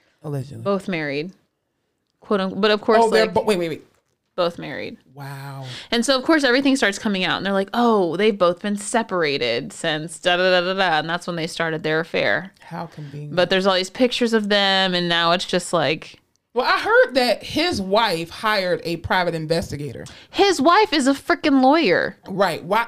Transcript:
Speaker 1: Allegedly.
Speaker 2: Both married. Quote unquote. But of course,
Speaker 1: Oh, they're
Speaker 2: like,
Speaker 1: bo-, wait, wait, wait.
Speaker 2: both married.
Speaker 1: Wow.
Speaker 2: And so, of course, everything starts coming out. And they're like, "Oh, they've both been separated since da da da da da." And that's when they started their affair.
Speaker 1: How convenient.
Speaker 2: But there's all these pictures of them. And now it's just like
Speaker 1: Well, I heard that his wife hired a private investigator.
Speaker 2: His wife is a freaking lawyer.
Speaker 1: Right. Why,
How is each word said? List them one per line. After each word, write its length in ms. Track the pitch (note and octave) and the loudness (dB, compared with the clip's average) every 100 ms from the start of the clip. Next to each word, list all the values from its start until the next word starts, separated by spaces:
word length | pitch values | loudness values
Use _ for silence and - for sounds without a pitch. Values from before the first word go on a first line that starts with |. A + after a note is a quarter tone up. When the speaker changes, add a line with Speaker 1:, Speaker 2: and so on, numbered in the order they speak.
| _ _ | _ _
Speaker 1:
Allegedly. 400 | D3+ C#3+ B2 A2+ | -10 -8 -10 -8
Speaker 2:
Both 240 | F#3+ G3 G3 | -4 -4 -4
married. 460 | E3+ D3 C#3 F3 - _ _ _ _ _ _ _ _ | -6 -4 -6 -8 -12 _ _ _ _ _ _ _ _
Quote 200 | - G#3 | -4 -2
unquote. 200 | F#3+ F#3+ | -2 0
But 100 | G#3+ | 0
of 100 | G#3 | 2
course, 180 | - A3 | 2 4
Speaker 1:
Oh, 80 | A3+ | 4
they're 140 | A3 G#3+ | 4 2
Speaker 2:
like, 80 | |
Speaker 1:
bo-, 80 | F3+ | 0
wait, 160 | G#3+ F#3 | 0 0
wait, 100 | E3+ | -2
wait. 140 | C#3+ - _ _ _ _ - | -8 -14 _ _ _ _ -4
Speaker 2:
both 200 | E3+ E3+ | -4 -4
married. 400 | D#3+ G2+ G2 - _ | -10 -10 -12 -14 _
Speaker 1:
Wow. 500 | C3+ C#3 C#3 C#3 C3+ C3 B2+ - | -18 -16 -14 -14 -14 -12 -14 -4
Speaker 2:
And 160 | A#3 A#3 | -2 0
so, 100 | C4 | 0
of 60 | |
course, 220 | C4 D#4+ | 2 2
everything 320 | C4+ B3+ C4+ C4+ | 4 4 4 2
starts 200 | G#3 G3 | 2 0
coming 240 | G#3 F#3+ | -2 -2
out. 140 | F3+ B2+ | 0 -2
And 60 | |
they're 80 | F#3+ | 0
like, 180 | G3 G3 | 0 0
"Oh, 420 | A#3 A#3+ G#3+ F3 E3 | 0 2 4 2 2
they've 220 | G#3+ G#3 | 0 2
both 240 | F3 F3 | 2 2
been 140 | G#3 G3+ | -4 -6
separated 960 | - A#3 A3+ F#3 D#3 C#3 A#2+ A#2+ D3+ | -2 -2 -2 -2 0 0 -2 -2 -4
since 480 | - E3 D3+ D#3 - | -6 -4 -4 -6 -6
da 160 | F3+ F3 | 0 2
da 120 | F#3 | 4
da 120 | F3+ | 2
da 140 | F3 | 2
da." 240 | F#3+ F#3 D#3 | 0 0 0
And 100 | D#3+ | 0
that's 160 | E3+ - | -4 -6
when 80 | |
they 140 | E3+ E3 | -6 -6
started 340 | - E3 D#3 | -4 -4 -4
their 160 | D#3+ D#3 | -2 -2
affair. 540 | D#3+ E3 C3 A2 F#3+ - | -2 -2 0 0 -4 -16
Speaker 1:
How 260 | - E3+ E3+ | -16 -12 -12
convenient. 480 | - D3 D3 D3 | -14 -14 -14 -6
Speaker 2:
But 160 | E3 F3+ | 0 2
there's 160 | F#3+ G3 | 2 2
all 80 | |
these 160 | F#3 F#3 | 0 0
pictures 420 | - B3 - A#3 | 0 0 2 0
of 160 | A3+ G#3 | 0 2
them. 460 | G3+ G3 F#3+ F#3+ | 2 2 2 2
And 140 | F3+ F3 | 0 0
now 240 | E3+ E3+ | 2 2
it's 120 | F3+ | 0
just 280 | - F3+ - | 0 -2 0
like 480 | E3+ C#3+ D#3+ - - _ _ _ | 0 0 -2 -6 -20 _ _ _
Speaker 1:
Well, 120 | A#3 C4+ | -2 0
I 120 | F#4+ | 0
heard 340 | G4 A#4 B4+ | 2 4 4
that 280 | B3+ B3 - | 2 0 0
his 360 | - - F4 B3 | -4 -2 -2 -2
wife 500 | F#3+ G3+ A3+ E3 E3 | -2 0 0 -2 -6
hired 500 | - A3 G#3+ F#3 D#3+ | -6 -2 0 0 -2
a 120 | E3 E3 | -4 -6
private 360 | - F#3 F3 | -2 0 0
investigator. 680 | E3 D#3 E3 - C#3+ C#3+ - - - - | -2 -2 -4 -4 -8 -10 -12 -16 -20 -8
Speaker 2:
His 300 | - G4 E4 | 0 2 4
wife 320 | C#4 F#4 G#4+ | 4 4 4
is 140 | D4+ C4 | 2 2
a 40 | |
freaking 480 | C#4 - F4 D#4 C4+ | 0 0 -2 2 4
lawyer. 540 | C4 D#4+ A#3+ C#3 C#2 - - | 6 6 4 2 2 -4 -8
Speaker 1:
Right. 340 | F#3+ F#3+ D3 | -2 0 -2
Why, 220 | E3 G#3 | -2 -2